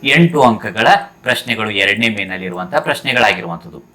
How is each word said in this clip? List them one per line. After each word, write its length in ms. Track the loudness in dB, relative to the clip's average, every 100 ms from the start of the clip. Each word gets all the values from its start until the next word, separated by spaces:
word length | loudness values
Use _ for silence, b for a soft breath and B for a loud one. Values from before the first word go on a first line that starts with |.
ಎಂಟು 380 | 0 4 4 4
ಅಂಕಗಳ 460 | 4 2 -4 0 2 2 0 _
ಪ್ರಶ್ನೆಗಳು 480 | -4 -2 -2 -4 -2
ಎರಡನೇ 380 | 0 0 2 0
ಮೇನಲ್ಲಿ 380 | -2 -6 -8 -8
ಇರುವಂತಹ 320 | -8 -4 -4
ಪ್ರಶ್ನೆಗಳಾಗಿರುವಂತದ್ದು. 1040 | -2 -4 -2 2 2 0 -4 -10 -14 -20 -20